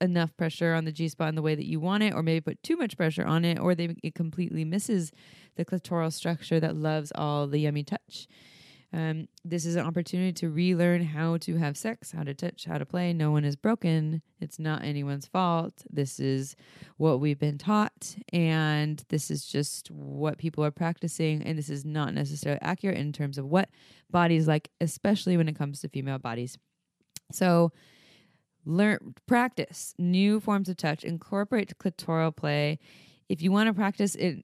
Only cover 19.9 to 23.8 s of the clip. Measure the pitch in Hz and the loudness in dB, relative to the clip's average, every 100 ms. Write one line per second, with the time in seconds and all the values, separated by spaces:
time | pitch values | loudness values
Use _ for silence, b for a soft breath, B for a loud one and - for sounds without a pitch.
19.9 | 151 139 139 151 - 165 156 151 - 165 | -14 -10 -4 -2 -2 -4 0 -2 0 -2
20.9 | 170 170 - 160 151 - 160 147 143 143 | -2 -4 -2 0 0 -2 -4 -4 -6 -4
21.9 | 151 143 143 143 147 147 143 - 180 196 | -2 0 -2 -2 -4 -2 -2 -2 -2 -2
22.9 | - 147 147 143 135 135 175 - b | -2 -4 -4 -4 -4 0 0 0 b